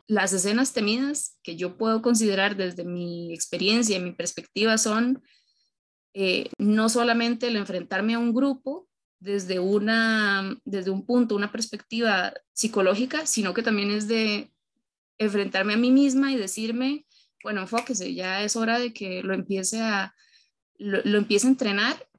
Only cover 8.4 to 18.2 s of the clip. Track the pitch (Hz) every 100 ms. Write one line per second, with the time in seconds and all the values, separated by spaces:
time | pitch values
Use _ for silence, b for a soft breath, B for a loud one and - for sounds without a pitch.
8.4 | 277 262 - 330 - _ _ _ 185 202
9.4 | 185 185 185 208 208 226 226 220 208 196
10.4 | 196 - - 196 185 190 196 247 233 202
11.4 | 208 226 214 208 - 226 233 196 180 -
12.4 | - - 226 208 185 202 254 302 320 -
13.4 | 196 185 226 208 202 208 208 226 220 208
14.4 | - _ _ _ _ _ _ - 214 202
15.4 | 196 190 196 214 247 262 285 262 277 262
16.4 | 190 - 226 233 262 294 - b b _
17.4 | 214 208 190 233 254 220 185 180